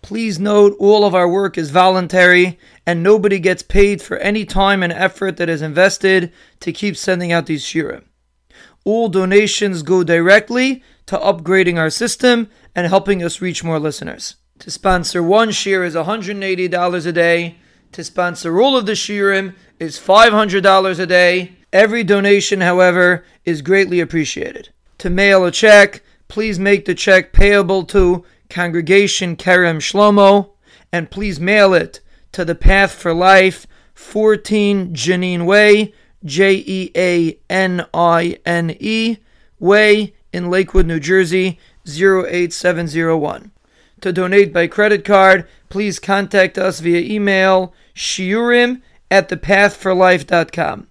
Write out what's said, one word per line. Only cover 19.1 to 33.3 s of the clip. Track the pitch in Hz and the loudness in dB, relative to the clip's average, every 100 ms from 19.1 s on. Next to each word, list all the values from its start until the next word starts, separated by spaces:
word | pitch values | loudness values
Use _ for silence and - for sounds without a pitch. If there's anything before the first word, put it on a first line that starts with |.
| 208 196 196 190 185 _ _ | -4 -2 -2 -4 -14 _ _
is | 160 - | -12 -12
five | - 202 233 | 2 6 6
hundred | 214 214 190 | 4 0 0
dollars | 190 190 190 175 | 2 2 0 -4
a | 180 | 0
day. | 180 180 180 180 _ _ | 2 2 0 -6 _ _
Every | 190 214 233 | 2 2 0
donation, | 190 202 196 202 196 196 | 0 0 2 2 0 -2
however, | 175 180 185 180 180 175 _ _ | 0 2 2 4 2 0 _ _
is | - 160 | -8 -8
greatly | 139 196 190 175 | -2 0 0 -2
appreciated. | 165 170 147 - - - - _ _ _ | -4 -4 -6 -8 -12 -12 -20 _ _ _
To | 180 | -6
mail | 180 202 196 | 0 4 4
a | 180 | 2
check, | 170 220 208 202 - _ _ _ | 2 6 6 6 0 _ _ _
please | - 220 185 | -8 -6 -4
make | 196 196 | 0 0
the | - | -2
check | 180 - 185 185 | -4 2 2 4
payable | - 202 202 180 190 175 | 4 6 4 2 -2 -2
to | 202 180 180 _ _ _ | 0 2 0 _ _ _
Congregation | 175 175 165 160 196 202 - 180 165 | -8 -4 -4 2 2 2 -2 -6 -6
Kerem | - 180 175 160 | 0 2 2 -2
Shlomo, | - 190 208 202 196 202 196 _ _ _ _ | -4 2 4 6 6 4 0 _ _ _ _
and | 170 160 | -8 -8
please | 190 208 151 | -10 -10 -6
mail | 175 214 196 | 0 4 4
it | 180 - - _ _ _ | 2 -2 -12 _ _ _
to | - | -8
The | 175 | -6
Path | 165 - 196 196 | 2 4 4 0
for | - 175 | -2 -6
Life, | 165 185 | 0 6